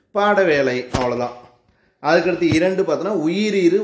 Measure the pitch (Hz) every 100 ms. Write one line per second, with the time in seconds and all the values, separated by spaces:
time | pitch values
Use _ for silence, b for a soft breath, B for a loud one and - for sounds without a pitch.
0 | B 202 208 196 185 147 131 123 - 131
1 | 123 120 123 - - _ _ _ _ _
2 | 143 175 175 170 170 160 185 185 170 147
3 | 185 196 156 190 214 196 170 196